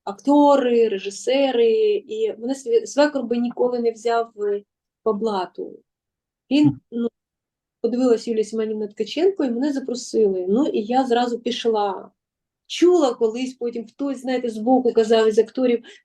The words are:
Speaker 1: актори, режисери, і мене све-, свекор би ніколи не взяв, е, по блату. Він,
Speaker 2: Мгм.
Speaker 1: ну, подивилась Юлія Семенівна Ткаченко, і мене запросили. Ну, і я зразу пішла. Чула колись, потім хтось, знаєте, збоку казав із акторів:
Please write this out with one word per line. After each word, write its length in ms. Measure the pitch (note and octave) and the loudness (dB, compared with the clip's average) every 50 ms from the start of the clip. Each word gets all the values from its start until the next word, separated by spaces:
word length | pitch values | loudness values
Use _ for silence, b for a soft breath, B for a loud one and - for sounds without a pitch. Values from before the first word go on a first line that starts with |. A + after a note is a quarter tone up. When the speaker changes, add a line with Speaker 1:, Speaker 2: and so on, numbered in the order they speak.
| _ | _
Speaker 1:
актори, 840 | G3 G3 - - C#4 C#4+ D4 C#4+ C#4+ C#4+ C#4 B3 B3 A#3+ A#3 A3+ G#3+ | -14 -12 -6 0 2 4 6 8 6 6 6 4 2 4 4 2 2
режисери, 840 | G3+ G3 F#3+ G3+ G3+ - - A#3+ B3+ C#4 C#4 C4+ B3 A#3 A#3 A3+ A3 A3 A3 G#3+ G#3 G3 - - | 0 -4 -6 -8 -10 -6 -4 -2 0 2 0 2 2 2 4 4 4 4 2 2 2 0 -4 -6
і 260 | G#3+ A3 A3 G#3+ F#3+ G#3+ | -4 -4 -4 -4 -4 -6
мене 160 | A3+ B3 C4+ | -6 -6 -6
све-, 300 | C4+ - A#3 A#3 A3+ - - | -6 -2 0 0 0 0 0
свекор 360 | - C#4 D4 D4 D4 C4+ A#3+ | 2 2 2 2 2 -2 -4
би 140 | A3 B3 A#3+ | -2 -2 -2
ніколи 420 | A#3+ A#3+ B3 - B3 B3 B3 A#3+ | -2 -2 -2 -2 -2 -2 0 -2
не 120 | A#3 A#3 | -2 -2
взяв, 400 | A3+ A3 A3 A#3 A#3 A#3 A#3 A#3 _ G#3 G#3 | -4 -2 -4 -2 -2 -2 -2 -4 _ -6 -4
е, 200 | G#3 G3+ G3+ G3+ _ _ _ _ _ _ _ _ | -4 -4 -4 -6 _ _ _ _ _ _ _ _
по 100 | A3 G#3+ | -4 -2
блату. 640 | G3+ A3 A3+ G3+ F#3+ F3+ F3 - - - - - - _ _ _ _ _ _ _ _ _ _ _ _ _ _ | -2 -2 -4 -2 -4 -6 -6 -8 -12 -14 -14 -14 -18 _ _ _ _ _ _ _ _ _ _ _ _ _ _
Він, 140 | B3+ D4 D4+ | 0 2 2
Speaker 2:
Мгм. 140 | D4 - - - _ | 2 0 -2 -8 _
Speaker 1:
ну, 160 | A#3 A#3 A#3 A#3 - _ _ _ _ _ _ _ _ _ _ _ _ _ | -8 -6 -6 -6 -8 _ _ _ _ _ _ _ _ _ _ _ _ _
подивилась 460 | - A#3 B3+ A#3+ C4 B3 A3+ A3 - A#3 | -6 -4 -2 0 2 2 2 0 0 -2
Юлія 160 | A3+ A3 G#3+ | -2 -2 -2
Семенівна 440 | G#3 A3 A3+ A3 A3 A3 G#3+ G#3 G3+ | -2 -4 -4 -4 -4 -4 -6 -8 -8
Ткаченко, 560 | - - A3 G#3 - D4 E4+ G4 G4 - D4+ | -8 -8 -8 -6 -2 0 0 0 0 0 -2
і 60 | B3+ | -2
мене 220 | A#3 A#3+ C4+ D4+ C#4 | -2 -2 -2 -2 -2
запросили. 720 | C4+ - B3+ B3 A#3+ - - - A3+ A3 G3 F#3+ F#3 F3+ F#3 | -4 -6 -8 -8 -10 -10 -4 0 2 2 2 0 -2 -2 0
Ну, 160 | G3+ A#3+ D4+ | 0 2 0
і 160 | - - A#3 | 0 -2 -4
я 240 | G#3 G3+ A#3+ C4 C4 | -4 0 0 0 0
зразу 340 | B3 A#3 A#3+ B3 A#3+ A#3+ - | 0 0 0 0 -2 -4 -6
пішла. 720 | - - A#3 - - A#3 A3 G#3 G3+ G3+ F#3 F#3+ - - _ _ _ _ _ _ _ _ _ _ _ - | -6 -6 -6 -2 -2 -2 0 0 -2 -2 -4 -8 -12 -18 _ _ _ _ _ _ _ _ _ _ _ -14
Чула 460 | - - E4 F4 F4+ F4 D4 B3+ A#3+ | -2 2 4 4 6 4 4 2 2
колись, 400 | - A#3 A3 A3 B3 C4 B3+ - | 0 0 -2 0 -4 -6 -8 -6
потім 340 | - A#3+ A#3+ A#3 A#3 A3 - | -6 -8 -6 -6 -8 -10 -12
хтось, 340 | _ - C#4+ C#4 C4+ B3 | _ -8 -6 -6 -6 -6
знаєте, 280 | - C4 B3+ B3 B3 A#3+ | -6 -6 -4 -4 -4 -6
збоку 440 | A3 A3 G#3+ B3 C4 B3+ B3+ A#3+ A3+ | -6 -4 0 2 2 4 2 2 2
казав 340 | A#3 A3+ G#3+ A3+ A3 A3 A3 | 2 2 4 4 4 4 4
із 120 | G#3+ A#3 | 4 2
акторів: 440 | A3 - - C4 C4 B3 A#3+ A#3 B B B B | 0 0 -2 -2 0 0 0 -2 B B B B